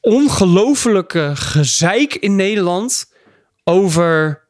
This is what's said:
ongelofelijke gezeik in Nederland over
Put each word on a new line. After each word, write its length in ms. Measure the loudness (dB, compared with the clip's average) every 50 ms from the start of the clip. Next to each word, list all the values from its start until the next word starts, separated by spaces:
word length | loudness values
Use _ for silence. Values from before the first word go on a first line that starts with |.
ongelofelijke 1300 | _ 2 2 2 2 0 2 2 2 2 4 2 2 2 0 0 0 0 0 0 -2 -2 -4 -4 -4 -2 -4
gezeik 800 | -6 -8 -4 0 0 0 0 0 0 0 0 0 0 -2 -2 -4
in 220 | -6 -4 -2 0
Nederland 760 | 0 0 0 0 -2 -2 -2 -2 -4 -4 -4 -6 -8 -8 _ _ _ _ _ _ _ _ _ _ _ _
over 800 | 0 2 2 2 2 2 0 0 2 2 0 0 -2 -4 -8 _ _